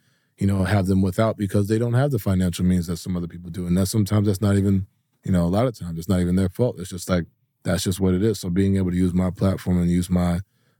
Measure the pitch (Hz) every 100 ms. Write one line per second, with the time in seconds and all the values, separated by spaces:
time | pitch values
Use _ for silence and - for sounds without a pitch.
0 | _ _ _ - 98 98 90 101 92 95
1 | 95 90 113 101 101 104 101 110 120 120
2 | 147 120 101 92 90 82 90 90 82 85
3 | 95 90 85 87 87 82 87 90 95 113
4 | 98 104 104 95 101 101 98 95 95 _
5 | _ _ - 90 85 98 131 110 87 82
6 | 82 90 87 92 92 - 123 - 92 87
7 | - 90 82 _ _ _ - 90 101 90
8 | 95 92 110 104 95 90 98 98 90 90
9 | 92 90 92 85 98 85 - 90 87 90
10 | 87 90 87 87 - _ _